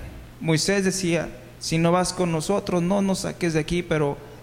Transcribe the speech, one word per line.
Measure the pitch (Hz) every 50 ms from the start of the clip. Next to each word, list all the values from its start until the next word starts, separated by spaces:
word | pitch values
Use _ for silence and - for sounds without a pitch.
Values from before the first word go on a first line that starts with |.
| - - - - - - - -
Moisés | - 160 160 151 - - 196 202 190
decía: | 190 185 190 - 170 165 160 156 - - - - - - -
"Si | - - 165 160
no | 165 170
vas | 175 180 180 175 -
con | - 185 175
nosotros, | 165 160 156 - 196 202 196 - 185 180 170
no | 175 202 202
nos | 196 196 190 190
saques | - 165 151 - 180 170 156
de | 160
aquí", | 151 - 170 175
pero | 175 - 165 151 147 143 143 - - - - -